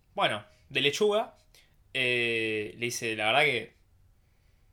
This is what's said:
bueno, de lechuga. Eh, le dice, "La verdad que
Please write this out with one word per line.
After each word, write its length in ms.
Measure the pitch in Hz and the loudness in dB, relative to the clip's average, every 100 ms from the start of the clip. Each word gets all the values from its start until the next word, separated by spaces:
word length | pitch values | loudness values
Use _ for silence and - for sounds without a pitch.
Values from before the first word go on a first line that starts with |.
| _ 202 | _ -2
bueno, 280 | 165 104 - _ - | 0 -2 -10 _ -6
de 120 | 135 | 0
lechuga. 560 | 139 - 208 208 226 - _ - _ _ _ | 2 4 2 2 -2 -10 _ -20 _ _ _
Eh, 800 | 135 123 123 117 113 110 107 104 113 | -2 0 2 2 0 0 -2 -6 -6
le 80 | 120 | -6
dice, 280 | - 117 107 | -4 -6 -2
"La 120 | 107 | 2
verdad 160 | 131 151 | 2 2
que 280 | 120 107 _ _ _ _ _ _ _ _ _ _ | 0 -6 _ _ _ _ _ _ _ _ _ _